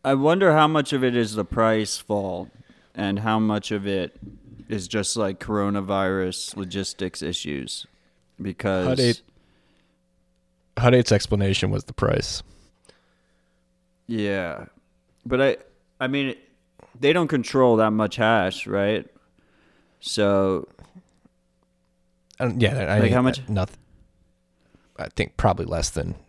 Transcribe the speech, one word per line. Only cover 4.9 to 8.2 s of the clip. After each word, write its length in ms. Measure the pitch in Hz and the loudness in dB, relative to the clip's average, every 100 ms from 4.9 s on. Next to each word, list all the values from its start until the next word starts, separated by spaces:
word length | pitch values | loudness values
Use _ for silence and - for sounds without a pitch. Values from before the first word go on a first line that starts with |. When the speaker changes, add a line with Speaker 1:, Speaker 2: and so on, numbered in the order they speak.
| 107 95 117 | -4 -4 -2
Speaker 1:
like, 200 | 101 92 | -4 -4
coronavirus 1160 | - 104 101 101 95 98 95 95 92 92 - 101 | -4 0 0 -2 -2 -2 0 0 -2 -6 -10 -10
logistics 680 | 92 95 95 - 92 - | -8 -6 -8 -8 -8 -6
issues. 640 | 78 - 73 71 58 - - _ _ _ | -8 -6 -6 -8 -8 -12 -16 _ _ _